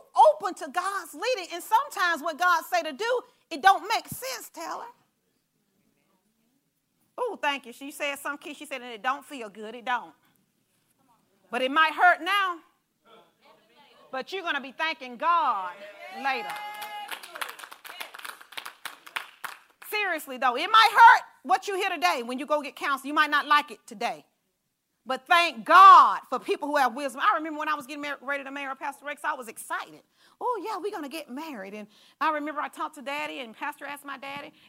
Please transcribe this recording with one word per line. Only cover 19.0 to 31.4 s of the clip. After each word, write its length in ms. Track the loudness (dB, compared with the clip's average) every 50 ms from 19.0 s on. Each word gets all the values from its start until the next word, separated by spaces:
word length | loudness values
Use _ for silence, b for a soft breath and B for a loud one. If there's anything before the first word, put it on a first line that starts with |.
| _ -12 -10 -10 -10 -12 -14 -16 -16 -16 -16 -18 _ _ _ _ -12 -6
Seriously, 480 | -4 -2 -2 -2 -2 -4 -6 -10 -6
though, 200 | -2 -2 0 0
it 120 | 0 0 4
might 220 | 6 6 6 6
hurt 300 | 8 10 10 10 10 8 4 -4 -16 _ -2
what 260 | 0 0 0 0 -2
you 60 | -4
hear 140 | -2 -2 -2
today 320 | -2 0 0 0 0 0
when 160 | -4 -6 -8
you 80 | -8 -4
go 160 | -2 -2 -2
get 140 | -2 -4 -10
counsel. 320 | -8 -4 -4 -4 -4 -4
You 60 | -2 0
might 160 | 2 2 2
not 160 | 2 0 2
like 260 | 2 2 2 2 -2
it 160 | -8 -20 _
today. 380 | -18 -10 -8 -6 -6 -6 -8 -14 _ _ _ _ _ _ _ _ _ _ _ _ _ _ _ _
But 200 | -8 -8 -6 0
thank 380 | 4 4 4 4 2 -2 -4 2
God 560 | 6 10 12 12 12 12 12 12 8 4 -2 -6 -6
for 100 | -8 -6
people 280 | -4 -4 -4 -4 -4
who 80 | -2 0
have 180 | 0 0 0 0
wisdom. 280 | -4 -6 -6 -4 -2 0
I 100 | 0 0
remember 220 | 0 -2 -6 -8 -8
when 100 | -6 -6
I 40 | -6
was 140 | -6 -8
getting 140 | -10 -12 -10 -10
mar-, 160 | -10 -10 -10
ready 220 | -8 -8 -8 -8 -8
to 80 | -10
marry 240 | -12 -10 -10 -10 -10
Pastor 300 | -10 -10 -10 -10 -10 -12
Rex, 180 | -12 -12 -8 -6
I 100 | -6 -6
was 140 | -6 -10
excited. 560 | -14 -16 -16 -12 -10 -10 -10 -10 -12 -18 -20 _ b b b b b b -8
"Oh, 220 | -6 -4 -4 -4 -6
yeah, 140 | -8 -8
we're 140 | -8 -8 -8
gonna 180 | -8 -8 -10 -10
get 200 | -12 -12 -12 -12
married." 440 | -14 -14